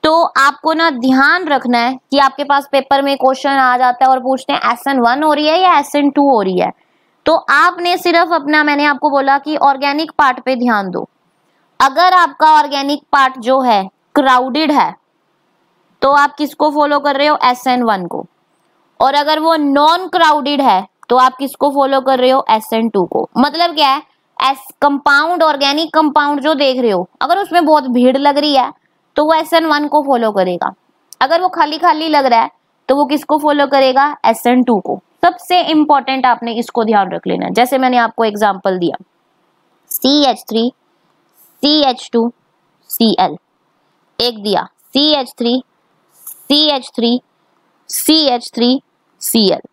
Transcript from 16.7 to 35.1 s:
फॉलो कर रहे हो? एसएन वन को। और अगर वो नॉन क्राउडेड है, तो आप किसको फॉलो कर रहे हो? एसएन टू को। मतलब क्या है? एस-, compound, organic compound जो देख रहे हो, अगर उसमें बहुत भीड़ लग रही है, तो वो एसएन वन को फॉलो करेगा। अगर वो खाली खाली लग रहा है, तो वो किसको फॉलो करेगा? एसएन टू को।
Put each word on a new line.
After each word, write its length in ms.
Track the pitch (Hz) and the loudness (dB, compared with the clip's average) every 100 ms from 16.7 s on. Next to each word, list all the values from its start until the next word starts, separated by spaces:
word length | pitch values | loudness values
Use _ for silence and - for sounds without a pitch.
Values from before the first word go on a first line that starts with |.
फॉलो 280 | 285 294 294 | 0 0 0
कर 160 | 285 269 | -2 -2
रहे 100 | 294 | 0
हो? 120 | 302 | 0
एसएन 380 | 254 247 269 247 | 0 0 -2 -2
वन 240 | 233 196 175 | 0 -2 -6
को। 180 | - - _ _ _ _ _ _ _ | -10 -14 _ _ _ _ _ _ _
और 140 | 262 | 0
अगर 240 | 277 285 311 | 0 -2 0
वो 180 | 320 320 | 0 0
नॉन 500 | 285 277 302 349 370 | 2 2 2 2 -2
क्राउडेड 520 | 370 320 294 277 285 | 0 2 2 0 0
है, 260 | 262 190 196 _ - | 2 0 -2 _ -2
तो 80 | 247 | 2
आप 200 | 254 254 | 2 0
किसको 340 | 269 - 285 | -10 -4 -2
फॉलो 300 | 277 269 269 | 0 0 0
कर 180 | 269 262 | 0 0
रहे 120 | 254 | 2
हो? 140 | 262 269 | 0 0
एसएन 380 | 220 - 226 226 | -2 0 -4 -2
टू 160 | 202 | -2
को। 240 | 175 - - - | -2 -4 -4 0
मतलब 360 | 277 302 339 | -2 0 -4
क्या 140 | 311 277 | 0 0
है? 140 | 277 - _ _ _ | 0 -6 _ _ _
एस-, 360 | 269 269 - - | -2 -2 -10 -2
compound, 640 | 285 285 - 285 311 349 | 0 0 2 2 2 0
organic 500 | 320 285 277 285 320 | 0 2 -2 -2 -2
compound 460 | 311 311 302 294 294 | 0 2 0 0 -2
जो 140 | 277 | -2
देख 260 | 302 285 254 | 0 0 0
रहे 100 | 240 | 0
हो, 180 | 185 185 _ | -2 -4 _
अगर 180 | 269 370 | -2 -2
उसमें 260 | 403 339 | 0 0
बहुत 220 | 311 302 262 | 2 2 2
भीड़ 300 | 247 247 262 | 2 2 2
लग 220 | 285 277 | 0 0
रही 160 | 294 277 | 0 0
है, 160 | - - _ _ _ - | 0 -8 _ _ _ -2
तो 80 | |
वो 100 | 302 | 0
एसएन 320 | 320 311 330 320 | 0 2 0 0
वन 220 | 294 294 | -2 0
को 140 | 294 | -2
फॉलो 280 | 277 247 220 | 0 0 0
करेगा। 400 | 208 185 180 - - _ _ _ - | 0 -2 -2 -6 -8 _ _ _ -4
अगर 200 | 262 330 | -2 0
वो 80 | 370 | -2
खाली 300 | 349 302 302 | -2 -4 0
खाली 300 | 349 311 320 | 0 0 0
लग 180 | 294 269 | 0 2
रहा 140 | 233 | 2
है, 100 | 139 _ _ _ - | 0 _ _ _ -4
तो 80 | 277 | 0
वो 80 | |
किसको 340 | 285 294 - 302 | 0 -2 -2 -2
फॉलो 280 | 302 294 277 | 0 0 0
करेगा? 500 | 269 269 254 285 294 | 2 2 2 0 0
एसएन 380 | - 226 240 247 | -2 0 0 2
टू 160 | 247 214 | 2 0
को। 200 | - 190 _ | -2 -10 _